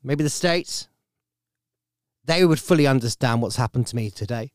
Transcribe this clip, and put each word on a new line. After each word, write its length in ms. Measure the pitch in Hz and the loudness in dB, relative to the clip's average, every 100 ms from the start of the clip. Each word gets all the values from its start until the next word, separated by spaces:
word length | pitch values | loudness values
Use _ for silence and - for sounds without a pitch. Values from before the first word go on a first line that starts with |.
Maybe 220 | 131 143 | -4 -2
the 60 | 151 | -2
States. 580 | - 180 170 - - - _ _ _ _ _ _ _ _ _ _ _ _ _ | -2 -2 -2 -4 -10 -12 _ _ _ _ _ _ _ _ _ _ _ _ _
They 220 | - 165 180 | -2 2 4
would 140 | 156 | 2
fully 260 | - 170 143 | 2 4 4
understand 560 | 131 117 - 127 117 | 4 0 -2 0 0
what's 140 | 117 - | -2 -2
happened 320 | 117 127 117 | -2 -2 -4
to 80 | 120 | -4
me 120 | 110 | -8
today. 440 | - 104 120 120 | -8 -8 -8 -10